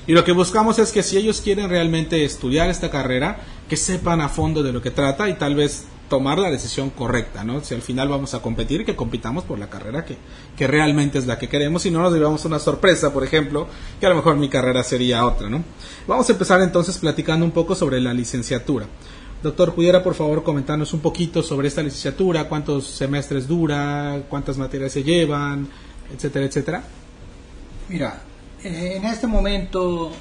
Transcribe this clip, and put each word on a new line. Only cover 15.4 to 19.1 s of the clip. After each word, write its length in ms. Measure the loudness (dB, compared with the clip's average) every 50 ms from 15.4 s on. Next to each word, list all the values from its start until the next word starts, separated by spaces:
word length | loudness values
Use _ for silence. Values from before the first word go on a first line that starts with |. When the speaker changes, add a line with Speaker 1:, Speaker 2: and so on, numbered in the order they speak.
| 0 -2
Speaker 1:
¿no? 160 | -2 -4 -4 -6 -10 -18 -16 -16 -16 -10 -4 -2
Vamos 220 | 0 2 4 4
a 20 |
empezar 300 | 4 2 4 4 6 6
entonces 360 | 6 6 4 2 2 2 0 -2
platicando 460 | 0 0 0 0 0 0 2 2 2
un 60 | 2
poco 240 | 2 2 2 0 0
sobre 240 | 0 0 2 2 2
la 140 | 0 0 0
licenciatura. 720 | -2 -2 -2 -4 -4 -4 -2 -4 -4 -2 -2 -2 -2 -2 -6 -14 -18 -18 -18